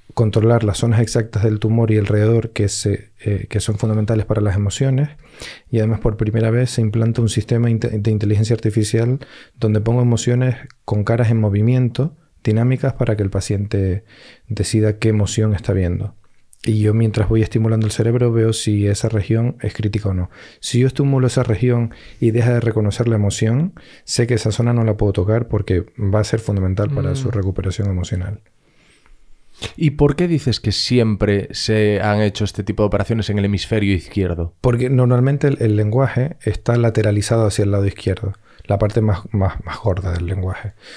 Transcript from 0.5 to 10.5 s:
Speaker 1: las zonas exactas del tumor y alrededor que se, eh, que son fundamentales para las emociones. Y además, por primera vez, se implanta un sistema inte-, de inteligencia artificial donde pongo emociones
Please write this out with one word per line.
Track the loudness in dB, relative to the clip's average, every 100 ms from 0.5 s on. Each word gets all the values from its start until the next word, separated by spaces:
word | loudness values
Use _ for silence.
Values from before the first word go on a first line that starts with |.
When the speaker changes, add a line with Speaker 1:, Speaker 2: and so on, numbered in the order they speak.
| 4
Speaker 1:
las | 2 0
zonas | 2 2
exactas | 2 -2 -2 0
del | 0 0
tumor | 0 0 2
y | 2
alrededor | 2 2 2 2 0
que | -2 -2
se, | -2 -4 -4 -6 -10
eh, | -4 -4 -2
que | -4
son | -2 -2
fundamentales | 0 0 0 0 0
para | 0
las | 0 0
emociones. | -2 0 0 0 -2 -6 -20 -18 -18 -18 -4
Y | 0
además, | 0 0
por | -2 0
primera | 0 2 2
vez, | 2 0
se | 0
implanta | 0 0 0 0
un | 0
sistema | 0 0 0 2
inte-, | 0 -2 -2
de | 0
inteligencia | 0 0 0 2
artificial | 0 0 0 0 0 0 -2 -6 -20 -20
donde | -4 0 0
pongo | 2 2
emociones | 2 2 2 2 0